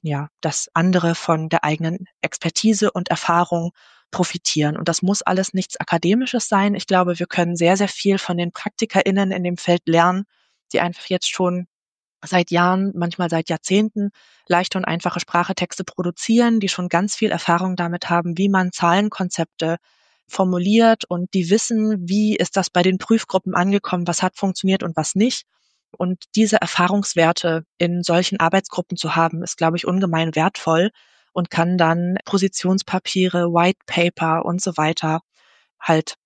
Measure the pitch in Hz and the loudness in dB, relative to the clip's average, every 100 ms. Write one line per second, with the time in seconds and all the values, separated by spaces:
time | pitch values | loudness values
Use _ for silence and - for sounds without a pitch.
0 | 160 143 151 _ 160 - - - 175 180 | -4 -6 -6 _ -6 -4 -2 0 2 2
1 | 170 165 - 160 160 160 151 156 160 170 | 2 -2 -2 -2 0 -2 0 -2 -4 -6
2 | 180 _ 151 - 165 - 220 208 208 185 | -10 _ -8 -4 -6 0 2 2 0 -2
3 | 180 165 - 170 180 170 170 _ _ _ | -4 -4 2 2 2 0 -2 _ _ _
4 | _ - 180 - - 151 147 151 165 165 | _ -2 -2 -2 -4 0 0 0 -2 0
5 | 185 202 - 185 190 190 185 - - 170 | 0 0 0 0 0 -4 -6 -8 -2 0
6 | 175 220 254 247 - 202 202 202 - 190 | 2 2 2 -4 0 2 2 0 0 2
7 | 180 170 175 - 175 175 170 190 196 - | 2 0 -4 -2 -2 2 2 4 0 0
8 | 196 196 - 175 175 - - - 226 - | 0 0 0 -2 -2 -6 -10 -4 0 2
9 | 196 190 196 185 180 175 - 175 - 165 | 2 2 0 -2 -4 -4 0 0 2 4
10 | 170 185 202 _ _ _ _ - 175 175 | 4 2 -6 _ _ _ _ -2 -2 -4
11 | - 180 - - 180 180 175 _ _ _ | -6 -4 -4 -2 -2 -2 -8 _ _ _
12 | _ _ 160 185 175 170 175 190 196 180 | _ _ -2 0 2 2 2 2 -2 -2
13 | 170 170 175 165 160 160 - 190 214 208 | -4 -2 -2 -2 -2 -6 0 0 0 -2
14 | 202 _ _ _ _ 175 185 190 185 165 | -4 _ _ _ _ 0 0 -4 -2 -2
15 | 175 165 - 175 175 190 180 - 180 - | -2 -6 -2 0 0 -2 -6 -6 -10 -4
16 | 175 170 - 226 240 226 196 - 180 170 | -6 -6 0 4 4 2 0 -4 0 0
17 | 202 - 214 170 - 170 185 180 170 175 | 0 -2 -2 0 0 0 0 -2 -4 -4
18 | - 175 170 165 202 196 180 - 175 180 | 0 0 0 0 2 2 0 0 2 4
19 | 208 - 180 - 165 _ 160 170 _ _ | 2 -2 -6 -4 -6 _ -4 -4 _ _
20 | _ _ _ - 185 180 180 220 226 226 | _ _ _ -2 0 2 2 4 6 4
21 | - 175 180 196 170 208 - 226 214 214 | -2 -6 -2 -2 2 0 2 0 0 -2
22 | 175 202 214 214 185 - 175 180 185 185 | -2 0 2 0 0 -2 0 2 2 0
23 | - 226 - 185 - 180 185 202 - 180 | 0 0 2 -4 -2 0 2 0 0 -4
24 | 175 170 185 - 196 185 190 190 180 160 | -2 -2 -2 -2 -4 -2 0 0 -2 -4
25 | 156 185 233 - - _ _ _ _ - | -2 0 0 0 -12 _ _ _ _ -6
26 | 180 185 - - 220 - 165 - 180 202 | -4 -4 -4 2 2 2 0 0 0 0
27 | 196 - 165 170 170 165 165 _ 175 175 | 0 2 2 2 -2 -2 -6 _ -2 -2
28 | 175 170 180 196 165 190 - - 175 180 | 0 0 0 0 2 2 -2 -8 -6 -6
29 | 160 160 165 165 175 - 165 170 - 180 | -4 0 0 0 -8 -2 0 0 -2 0
30 | 190 165 165 156 165 - - 160 196 _ | 0 0 0 0 0 -2 0 2 2 _
31 | _ _ _ - 175 - 170 180 160 170 | _ _ _ -6 -4 0 0 2 2 2
32 | 175 190 - 202 190 - 180 190 - 185 | 0 -4 -2 0 0 -2 0 0 0 -6
33 | - 185 185 180 175 170 175 185 - - | -2 0 0 2 2 2 2 0 -4 0
34 | 170 - 165 160 - 175 - 165 156 165 | 0 0 -2 0 -2 -4 -4 -2 -2 0
35 | 160 160 _ _ _ _ _ _ - 160 | -2 -4 _ _ _ _ _ _ 0 2
36 | 160 - | 0 -10